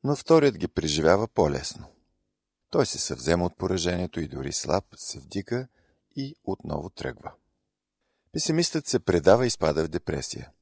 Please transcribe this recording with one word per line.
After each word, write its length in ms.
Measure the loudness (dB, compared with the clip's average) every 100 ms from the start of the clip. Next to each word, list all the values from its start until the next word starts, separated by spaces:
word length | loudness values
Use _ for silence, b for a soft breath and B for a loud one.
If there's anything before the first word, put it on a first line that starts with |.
но 120 | -2 -4
вторият 420 | 4 6 6 2
ги 100 | -4
преживява 600 | -2 0 2 4 4 2
по-лесно. 600 | 2 2 2 -6 -10 -16 _ _ _ _ _ _ _ _
Той 160 | 0 0
се 120 | 0
съвзема 480 | -4 -4 0 2 0
от 120 | -2
поражението 640 | -2 -2 -2 -2 -4 -6
и 80 | -8
дори 260 | -8 -6
слаб 300 | -6 -2 -2 -2 -12
се 240 | -10 -10
вдига 480 | -10 -10 -6 -6 -6 _ _ _ _ -10
и 200 | -10 -10
отново 460 | -10 -8 -6 -6 -8
тръгва. 420 | -10 -12 -10 -16 -18 _ _ _ _ _ _ _ _ _
Песимистът 560 | -4 0 0 0 -2 -2
се 120 | -2
предава 460 | 2 2 6 6 4
и 20 |
изпада 360 | 0 0 2
в 40 | 0
депресия. 640 | -4 -4 -6 -6 -10 -14 _